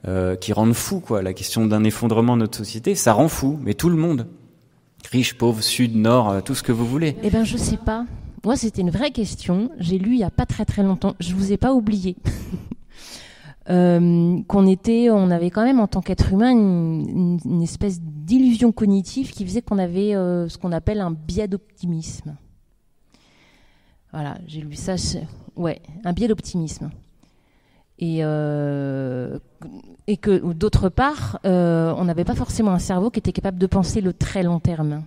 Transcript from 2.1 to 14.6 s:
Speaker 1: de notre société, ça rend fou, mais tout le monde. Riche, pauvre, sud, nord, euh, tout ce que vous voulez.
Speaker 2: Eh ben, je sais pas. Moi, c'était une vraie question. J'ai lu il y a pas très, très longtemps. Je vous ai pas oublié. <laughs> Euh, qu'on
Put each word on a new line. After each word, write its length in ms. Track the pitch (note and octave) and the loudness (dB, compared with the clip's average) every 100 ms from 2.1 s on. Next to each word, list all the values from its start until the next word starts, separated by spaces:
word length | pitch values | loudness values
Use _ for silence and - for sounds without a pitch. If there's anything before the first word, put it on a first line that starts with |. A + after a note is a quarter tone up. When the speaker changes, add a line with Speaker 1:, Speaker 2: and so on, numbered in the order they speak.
| A2 A#2 A#2+ | 2 4 2
Speaker 1:
de 60 | |
notre 160 | G#2+ - | 0 -4
société, 380 | G#2 A2 C#3+ G3 | -10 -6 -2 0
ça 180 | - | 4
rend 140 | G#2 - | 4 4
fou, 320 | - C3+ D3+ | 2 -2 -2
mais 140 | A#2 G#2 | -4 0
tout 140 | E3 | 2
le 80 | E3 | 2
monde. 300 | E3 C#3+ A2+ - - _ _ _ _ _ - | 2 0 -4 -12 -20 _ _ _ _ _ -4
Riche, 260 | B2+ B2 - | 0 0 2
pauvre, 240 | A#2 A2 | 0 2
sud, 340 | - - B2 A2+ | -2 0 2 4
nord, 340 | A#2+ B2+ A2 | 4 4 4
euh, 120 | G2 | 0
tout 140 | F#2 C3 | -2 -6
ce 80 | |
que 80 | - | -2
vous 160 | A#2 A#2+ | 0 0
voulez. 280 | C3+ E3 C3+ | 0 -2 -2
Speaker 2:
Eh 80 | G#3+ | 0
ben, 140 | A3 | 0
je 120 | A3+ A#3 | 0 -2
sais 220 | - A3 | -2 -2
pas. 300 | A3 A3 A#3+ - - - | -2 -4 -6 -10 -14 -6
Moi, 120 | G3 C4 | -2 0
c'était 260 | A3+ - | -2 -2
une 80 | F3+ | -2
vraie 220 | E3+ C#4+ | 0 -2
question. 580 | - G3 - - F3+ A#3+ - | -2 -6 -6 -2 -2 -2 -4
J'ai 220 | E3+ F#3 | -2 0
lu 140 | F#3+ | 2
il 60 | B3 | 2
y 40 | |
a 80 | F3 | 2
pas 160 | - A#3+ | 0 -2
très, 180 | - G#3+ | -2 -2
très 160 | - | 0
longtemps. 320 | G3 F#3 G3 - | 2 2 -2 -2
Je 160 | E3+ F#3 | -4 -2
vous 160 | G3 | 0
ai 60 | G3+ | 0
pas 160 | A#3+ | 2
oublié. 420 | C4 G#3+ G#3 F#3 F3 | 2 2 -2 -2 -4
<laughs> 40 | - - - F3+ - - - - - - - - D3+ - - | -4 -6 -8 -10 -10 -16 -16 -20 -20 -20 -20 -20 -20 -18 0
Euh, 720 | F3+ F3+ E3+ F3 E3+ E3+ F3+ - | 4 6 6 6 4 4 2 2
qu'on 180 | G3+ | 4